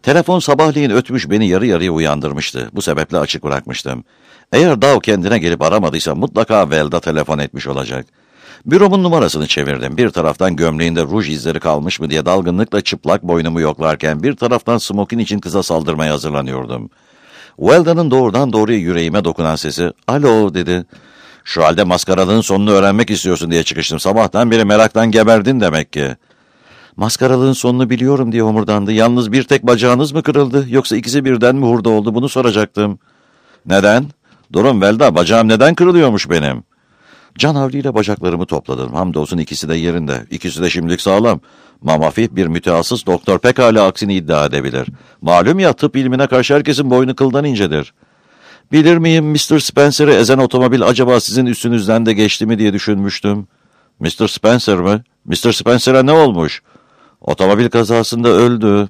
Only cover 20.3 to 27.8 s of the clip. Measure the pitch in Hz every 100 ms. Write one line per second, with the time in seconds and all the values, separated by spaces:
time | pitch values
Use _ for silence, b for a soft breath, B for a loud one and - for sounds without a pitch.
20.3 | 113 104 90 87 90 90 B B B B
21.3 | B - - 78 82 92 90 - 92 92
22.3 | 110 104 98 104 98 98 101 120 101 95
23.3 | 87 82 85 78 69 78 80 95 107 107
24.3 | 101 120 113 104 104 110 110 113 110 110
25.3 | 113 104 131 98 78 76 76 69 62 b
26.3 | b b b b b b - 110 - 127
27.3 | 127 131 131 127 123